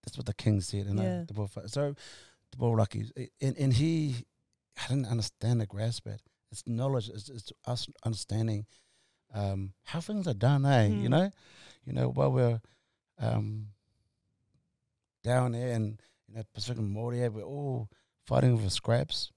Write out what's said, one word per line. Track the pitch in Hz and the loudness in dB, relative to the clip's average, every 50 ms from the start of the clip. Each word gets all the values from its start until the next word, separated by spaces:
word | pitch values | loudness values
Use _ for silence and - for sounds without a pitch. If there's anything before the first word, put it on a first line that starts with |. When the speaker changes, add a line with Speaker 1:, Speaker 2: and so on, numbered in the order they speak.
| _ | _
Speaker 1:
That's | - - - | -14 -10 -10
what | 123 | -6
the | - 104 | -6 -6
king | - - 113 107 101 | 0 2 2 4 4
said, | 90 - - 101 98 101 | 2 -2 -4 -4 -2 0
you | 98 | 0
know, | 95 95 | 0 0
Speaker 2:
Yeah. | 92 - - 170 165 | 0 0 -2 -6 -6
Speaker 1:
the | 101 | -6
bullfi-, | 104 107 101 - - - 107 | -6 -6 -6 -6 -12 -12 -6
so, | 117 139 143 143 143 - - - - - - - _ _ _ _ | -4 -2 -2 -2 -4 -6 -12 -20 -20 -20 -20 -20 _ _ _ _
the | - 127 | -6 0
Bulraki, | 123 120 113 110 104 - - 107 107 113 - 127 | 0 2 4 4 2 2 0 -6 -8 -6 -8 -12
a-, | 123 120 _ _ - | -12 -12 _ _ -2
and, | 135 - - | -2 0 2
and | 143 135 127 | 2 4 6
he, | 110 147 165 165 160 156 147 127 120 120 _ _ _ _ _ _ _ _ _ _ - | 6 4 4 2 2 0 -2 -2 -6 -8 _ _ _ _ _ _ _ _ _ _ -12
I | - - | -6 -2
didn't | 127 139 131 104 | -2 -2 0 0
understand | 120 117 104 - _ _ - 113 123 117 | 0 -2 -2 -4 _ _ 0 2 2 2
or | 110 | 0
grasp | 101 101 98 107 113 120 - - 110 | -2 -4 -4 -4 -2 -4 -4 -8 -10
it. | 104 107 _ _ _ _ _ _ | -12 -12 _ _ _ _ _ _
It's | - - - - | -18 -14 -6 -4
knowledge, | 117 113 127 139 135 127 104 107 | -2 0 0 0 0 -2 -2 -4
it's, | - 107 101 - | -10 -14 -14 -12
it's | 135 117 - - - _ _ | -14 -14 -14 -16 -18 _ _
us | - 123 120 - - - - - | -6 -6 -6 -6 -10 -12 -6 -4
understanding, | 120 113 98 - _ 104 107 113 113 107 101 104 _ _ _ _ _ _ _ _ _ _ _ _ _ 123 | -4 -4 -4 -4 _ -2 0 0 0 0 -2 -4 _ _ _ _ _ _ _ _ _ _ _ _ _ -6
um, | 107 101 98 98 98 98 95 98 _ _ | -4 -2 -2 -2 -2 -4 -6 -10 _ _
how | - - 165 | -8 -8 -8
things | 170 - 214 208 190 175 | -6 -4 -4 -2 -2 -2
are | 123 | -2
done, | 101 110 127 143 139 135 | 2 4 4 4 6 6
eh, | 139 139 123 110 104 | 6 6 6 6 6
you | 107 101 104 117 | 4 2 2 4
Speaker 2:
Mm. | |
Speaker 1:
know? | 123 156 185 202 - _ _ - - - - - - _ _ | 4 4 4 2 0 _ _ -20 -20 -20 -20 -20 -20 _ _
You | 127 127 | -6 -2
know, | 127 127 127 | 0 0 0
while | 127 135 139 139 | 2 2 2 4
we're, | 131 131 123 120 117 113 - _ _ _ _ _ _ _ _ _ _ - | 4 4 4 4 2 0 -4 _ _ _ _ _ _ _ _ _ _ -6
um, | - 113 113 110 107 107 107 107 107 104 104 _ _ _ _ _ _ _ _ _ _ _ _ _ _ _ _ _ _ _ _ _ _ _ _ _ _ _ _ _ _ | -2 0 0 0 0 -2 -4 -8 -8 -12 -14 _ _ _ _ _ _ _ _ _ _ _ _ _ _ _ _ _ _ _ _ _ _ _ _ _ _ _ _ _ _
down | 120 123 127 127 123 117 | 0 2 2 2 2 0
there | 117 123 127 120 | -2 -2 -2 0
and, | 113 110 104 107 107 _ _ _ _ _ _ | 0 0 -2 -4 -8 _ _ _ _ _ _
you | 104 | -12
know, | 113 110 _ _ | -12 -12 _ _
Pacific | - 98 117 123 117 110 | -10 -8 -6 -4 -4 -2
Māori, | 101 98 107 113 120 123 120 123 | -4 -4 -4 -4 -4 -2 0 0
eh, | 120 | -2
we're | 107 107 101 | -2 -4 -10
all | - 139 143 143 139 131 120 113 101 _ _ _ _ _ _ _ | -8 -8 -6 -4 -4 -4 -4 -4 -8 _ _ _ _ _ _ _
fighting | - 127 127 135 127 123 | 0 2 4 6 6 6
over | 113 110 98 | 6 2 0
scraps. | - - - - 117 120 143 - - - - - _ | -2 -2 0 2 2 2 2 0 -2 -4 -4 -6 _